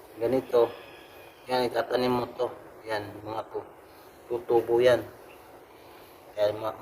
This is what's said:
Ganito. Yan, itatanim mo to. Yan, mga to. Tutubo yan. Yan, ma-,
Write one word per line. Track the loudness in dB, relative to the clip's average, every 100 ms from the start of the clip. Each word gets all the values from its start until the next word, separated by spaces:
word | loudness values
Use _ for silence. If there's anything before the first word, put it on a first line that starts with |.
| -20 -4
Ganito. | 0 0 2 4 4 0 -18 -20 -20 -20 -20 -16 -4
Yan, | 0 0
itatanim | -2 0 0 2
mo | 0 -2 -4
to. | -4 -6 -18 -16 -8
Yan, | -6 -6 -12 -10
mga | -10 -8
to. | -10 -12 -16 -20 -20 -20 -20 -8
Tutubo | -6 2 2 4 4
yan. | 6 4 0 -14 -20 -20 -20 -20 -20 -20 -20 -20 -20 -20 -12 0
Yan, | 0 0
ma-, | -6 -8